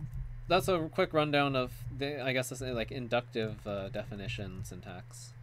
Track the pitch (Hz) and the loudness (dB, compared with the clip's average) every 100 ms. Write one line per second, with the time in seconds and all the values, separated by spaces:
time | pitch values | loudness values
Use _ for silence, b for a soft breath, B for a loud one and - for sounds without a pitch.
0 | 147 - - - - 175 190 175 156 - | -4 -6 -6 -8 2 4 6 2 2 2
1 | 180 156 151 143 143 131 127 - - 127 | 4 4 6 6 6 4 0 -2 -8 -4
2 | 139 147 131 127 123 123 127 120 110 135 | -2 0 2 2 0 -2 -2 0 0 -4
3 | 120 120 120 117 107 104 107 101 98 104 | 0 2 2 0 -2 -2 -4 -4 -4 -6
4 | 101 101 98 - 98 92 95 92 98 90 | -6 -6 -6 -4 -6 -8 -8 -10 -10 -12
5 | - - - - | -12 -14 -16 -16